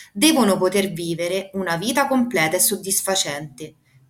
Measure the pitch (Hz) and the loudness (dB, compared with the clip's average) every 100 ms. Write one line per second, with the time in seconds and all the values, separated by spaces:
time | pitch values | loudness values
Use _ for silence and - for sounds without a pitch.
0 | - 202 311 302 208 180 180 196 190 165 | -10 2 4 6 4 4 2 2 -2 -4
1 | 170 165 175 190 185 196 180 165 214 277 | -4 -4 -2 -4 -6 -6 -4 -2 -2 0
2 | 269 262 240 185 - 180 - 196 190 190 | 2 2 0 0 0 2 0 0 -2 -2
3 | - 190 160 143 151 - 156 - _ _ | 0 -2 -2 -6 -10 -14 -16 -16 _ _